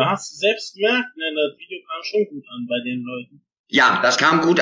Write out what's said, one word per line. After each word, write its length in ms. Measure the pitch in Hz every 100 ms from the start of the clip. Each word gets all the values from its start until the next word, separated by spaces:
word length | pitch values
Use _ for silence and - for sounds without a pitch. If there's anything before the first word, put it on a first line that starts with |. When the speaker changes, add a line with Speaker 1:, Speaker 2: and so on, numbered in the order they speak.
Speaker 1:
hast 300 | 135 196 -
du 40 | -
selbst 360 | 190 226 -
gemerkt, 400 | 190 214 247 - 160
ne, 60 | 160 151
das 220 | 147 -
Video 200 | - 185 -
kam 160 | 165
schon 220 | 175 208 202
gut 140 | 143 -
an 180 | 123 120
bei 120 | 123
den 220 | 120 123
Leuten. 400 | 123 123 123 - _ _ _
Speaker 2:
Ja, 320 | 131 127 -
das 140 | 123 127
kam 240 | 147 165
gut 200 | 160 180